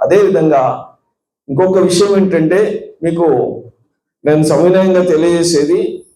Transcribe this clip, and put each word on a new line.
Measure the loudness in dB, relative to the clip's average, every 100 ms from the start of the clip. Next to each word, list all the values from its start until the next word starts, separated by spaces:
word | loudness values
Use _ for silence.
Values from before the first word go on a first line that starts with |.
అదేవిధంగా | 0 2 2 2 0 0 0 -4 -12 _ _ _ _ _ -8
ఇంకొక | -2 0 2
విషయం | 0 2 2 2
ఏంటంటే, | 0 0 0 0 0 -4 -12 -8
మీకు | -6 -2 0 0 -2 -8 -16 _ _ _ _ _
నేను | -2 0
సవినయంగా | 2 2 2 2 2 0 0
తెలియజేసేది, | 0 0 0 0 -2 0 -2 -4 -8 -16